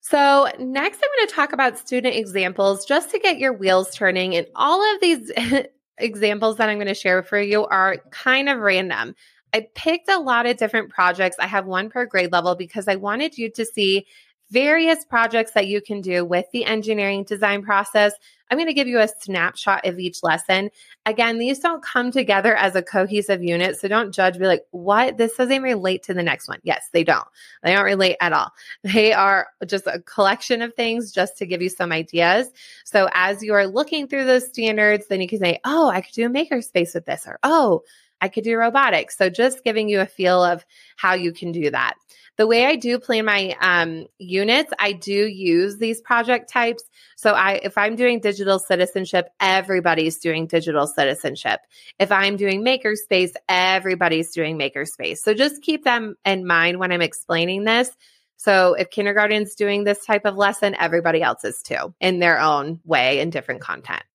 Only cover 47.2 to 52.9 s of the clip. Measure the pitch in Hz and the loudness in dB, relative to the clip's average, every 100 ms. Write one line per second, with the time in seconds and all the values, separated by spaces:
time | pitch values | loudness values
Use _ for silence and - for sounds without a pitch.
47.2 | 220 208 190 196 196 202 208 226 247 240 | 2 2 2 0 -2 -2 -2 2 0 2
48.2 | 214 202 196 190 - 180 180 190 185 185 | -2 -2 0 0 2 0 0 -2 -2 -2
49.2 | 180 _ 190 190 190 185 175 160 160 165 | -2 _ 2 2 2 0 2 2 0 -2
50.2 | 170 160 160 170 165 147 147 151 143 147 | -4 -4 0 -2 0 -2 -2 0 0 0
51.2 | - 139 117 104 _ _ - - 190 196 | -6 -6 -4 -4 _ _ -20 -4 0 2
52.2 | 196 202 202 196 233 262 220 | 2 0 -2 0 0 -2 -2